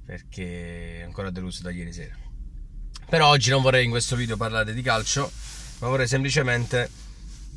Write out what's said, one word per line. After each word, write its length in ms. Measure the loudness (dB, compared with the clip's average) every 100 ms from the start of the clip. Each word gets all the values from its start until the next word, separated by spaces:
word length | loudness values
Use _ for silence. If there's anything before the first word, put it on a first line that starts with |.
perché 920 | -12 -14 -12 -10 -8 -8 -10 -10 -10 -10
è 40 |
ancora 280 | -10 -8 -6
deluso 320 | -6 -6 -6
da 80 | -8
ieri 220 | -6 -8
sera. 240 | -10 -10 -12 -12 -10 -10 -12 -12 -10 -12 -12 0
Però 200 | 6 8
oggi 220 | 8 6
non 120 | 6
vorrei 220 | 6 6
in 60 | 6
questo 260 | 2 0 0
video 200 | 0 -2
parlare 380 | 0 2 0
di 80 | 0
calcio, 480 | 2 2 2 0 -2 -6 -12 -12 -14 -6
ma 80 | 0
vorrei 220 | 2 4
semplicemente 840 | 2 4 2 4 2 2 0 0 -6 -16 -14 -14 -12 -12